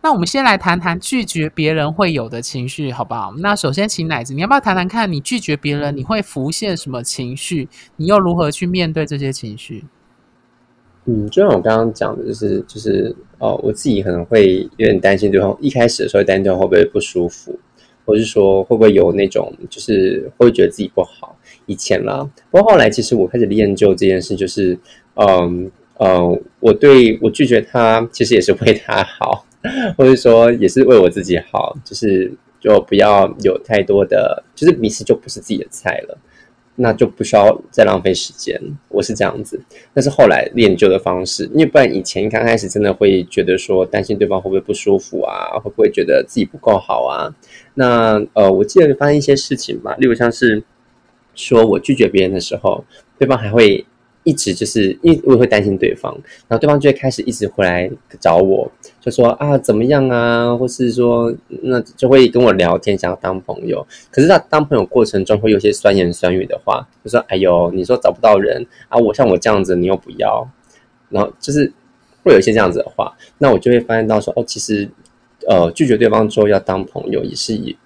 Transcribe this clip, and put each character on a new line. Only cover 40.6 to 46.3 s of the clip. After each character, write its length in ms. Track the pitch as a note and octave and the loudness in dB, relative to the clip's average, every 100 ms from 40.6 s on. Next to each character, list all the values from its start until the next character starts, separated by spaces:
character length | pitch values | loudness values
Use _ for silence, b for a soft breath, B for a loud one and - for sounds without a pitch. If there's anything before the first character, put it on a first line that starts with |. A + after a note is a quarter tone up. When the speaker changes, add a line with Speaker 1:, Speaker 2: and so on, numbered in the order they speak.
| A2 F2+ | 2 4
Speaker 2:
就 140 | G2+ | 2
的 80 | F#2+ | 2
方 260 | F#2 F2+ | -2 -4
式， 220 | F#2 - G2+ | -6 -8 -4
因 60 | C3 | 0
为 60 | D#3 | 2
不 120 | D3 | 4
然 160 | B2 | 2
以 80 | - | 0
前 260 | F#2 F#2+ G#2+ | -6 -6 -4
刚 160 | A2 | -2
开 140 | A#2 A2+ | 0 0
始 100 | F#2+ | -2
真 140 | G#2 | -2
的 100 | G#2 | -2
会 320 | F#2+ G#2 F#2 F2 | 2 2 2 -2
觉 180 | - | -4
得 120 | F2 F#2 | -2 -2
说 280 | - F#2+ F#2 | -2 -2 0
担 180 | G#2 | -4
心 140 | F#2+ G#2 | -4 -2
对 100 | G2 | -2
方 140 | F#2+ | -2
会 80 | F#2+ | -2
不 40 | |
会 60 | F#2+ | -4
不 140 | - | -4
舒 240 | G2+ - G2 | -6 0 -2
服 240 | - F#2 | -2 -8
啊， 380 | - G1+ G1+ - | -6 -6 -8 -8
会 60 | G#2 | -10
不 120 | - | -2
会 80 | G#2+ | 0
觉 120 | G#2 | 0
得 220 | E2+ C3+ | 0 0
自 80 | - | 0